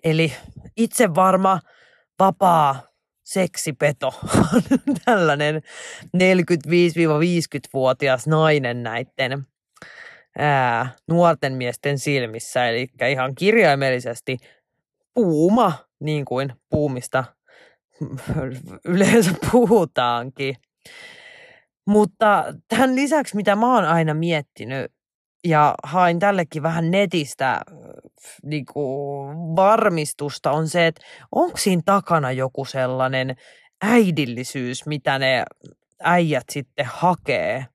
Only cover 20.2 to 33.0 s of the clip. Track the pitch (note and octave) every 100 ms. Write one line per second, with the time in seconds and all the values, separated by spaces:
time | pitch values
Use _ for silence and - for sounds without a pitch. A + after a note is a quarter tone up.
20.2 | B2 - C3+ C3 _ _ - - - -
21.2 | - - - _ _ _ - G#3 G#3 _
22.2 | A3 G3 - D#3 _ A3+ C4 B3+ C#4 D4+
23.2 | C4 G#3 G3+ G3+ A#3+ B3 D#3+ E3+ D#3 D3+
24.2 | E3+ D#3+ C#3+ _ A2 C3+ A2+ _ _ _
25.2 | _ _ F3 D#3 D3 - C#3+ F3 F3+ E3+
26.2 | G3+ G3 E3+ D#3 D3+ E3 E3 F#3 G3+ F3
27.2 | C#3+ - C3 G#2+ - D#3+ - - - _
28.2 | - - - D3+ B2+ - C#3+ C3+ C#3+ C#3
29.2 | C#3 D#3 E3+ E3 F#3+ A3 G#3+ E3 D3 -
30.2 | C#3+ - - D3 D#3+ F3+ E3 D#3+ - -
31.2 | - - F4 - - F3+ D#3+ G3 - E3
32.2 | C3 B2+ C3 C3+ C3+ C#3 B2+ C3